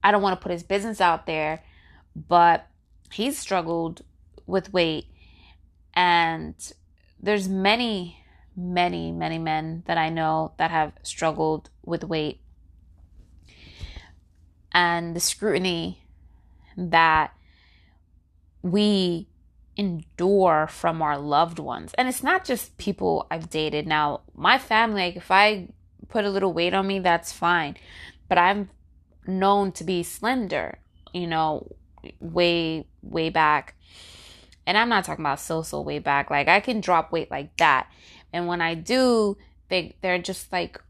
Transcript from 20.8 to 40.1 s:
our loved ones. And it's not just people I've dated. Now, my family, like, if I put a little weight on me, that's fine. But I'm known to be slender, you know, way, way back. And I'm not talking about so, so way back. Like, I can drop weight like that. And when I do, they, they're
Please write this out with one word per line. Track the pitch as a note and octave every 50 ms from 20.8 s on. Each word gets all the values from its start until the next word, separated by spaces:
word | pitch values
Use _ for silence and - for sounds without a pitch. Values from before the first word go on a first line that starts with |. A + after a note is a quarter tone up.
| - E3+ E3 E3
our | D#3+ D3+ D3 C#3+
loved | C#3+ D3 C#3+ C#3+ E3+ E3+ E3+ E3+
ones. | D3+ C3+ B2 - D#2 - - -
And | B3+ B3+
it's | B3+ - -
not | C4+ F4+ F#4+ F#4
just | - C4 - - - _ _
people | - - G3 - F#3+ F3+ E3 - - -
I've | - E3 E3 E3
dated. | - D#3 D#3 D#3 D3 D3 D3 D3
Now, | D#3 D3+ D3+ D3 C#3+ - _ - _
my | - D3+ F3+ A#3+ -
family, | - - A3+ A3 A3+ A3+ G#3+ G3+ F#3
like, | F3+ E3+
if | F3+ E3+ -
I | F#3 F#3+ G#3 G#3+ G#3+ G3+ F3 - - _ _ _ _ _ - -
put | - A#3 G#3
a | G3+
little | G3 G3 F#3 F#3+ E3
weight | D#3+ E3+ F3+ F#3
on | F#3+ F#3+
me, | G3 G3 G3
that's | F3+ F3+ E3+ E3+ E3+ -
fine. | - - - E3+ F3 F3 D#3+ C#3+ - - - - - - - - - - - -
But | F#3 F3
I'm | F3 F3+ G3+ G#3 G3+ F#3+ - _ _ _ _ _ _ _ _ _ -
known | F#3 F#3 F#3 F#3 G3 G3+ G3+ G3+ G3 F3+
to | - E3
be | E3 F#3 F3 E3+
slender, | - - - - A3 C4 C4 A3+ F#3 - D3 F2 D2 - - _ _ _ _ - - _
you | F3+ F3 E3+
know, | E3 D#3+ D#3+ D#3 D#3 - - - - - _ _ _ - - - - _
way, | - E3+ E3 F3 F3 F3 E3+ E3+ E3 D#3+ D#3+ D#3+ - _ _ _
way | - - E3 E3 D#3+ D#3+
back. | - E3+ D#3 D3+ D3+ D3 C3+ - - _ _ _ - - - - - - - - - - - _ - _ _ -
And | F#3 G#3
I'm | A3+ A#3+
not | A#3 G3+ F3+
talking | - F3+ - D#3+
about | D3 C#3 C#3+
so, | - - E3 D#3+ D#3+
so | - - D3
way | D3+ D3 D3 D3
back. | D3+ - C#3+ C#3 C#3+ -
Like, | D3 C#3+ C#3+ D3
I | F#3 G3+
can | G3+ - A#3+ A3
drop | F#3 - F3+ E3 D#3+ -
weight | - E3 D#3 -
like | - C#3 C#3+ D3+ _ -
that. | - D#3 C#3 C3 - - - - - - - - - _
And | - E3+ F3 F3
when | F3 F3
I | E3+ E3 E3
do, | E3 E3+ - A#3+ C4 C4 B3+ A#3+ A3+ G#3+ G3+ G3 - - - _ _ _ _
they, | F#3 F#3 E3 - - _
they're | - F#3